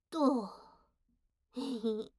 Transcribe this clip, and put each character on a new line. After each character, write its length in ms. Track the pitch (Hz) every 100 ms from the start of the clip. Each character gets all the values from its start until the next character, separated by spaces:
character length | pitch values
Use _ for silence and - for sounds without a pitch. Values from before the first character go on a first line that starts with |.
| _
と。 400 | 330 277 262 190 - - - _ _ _ _ _ _ _
<laughs> 640 | 247 277 240 220 214 -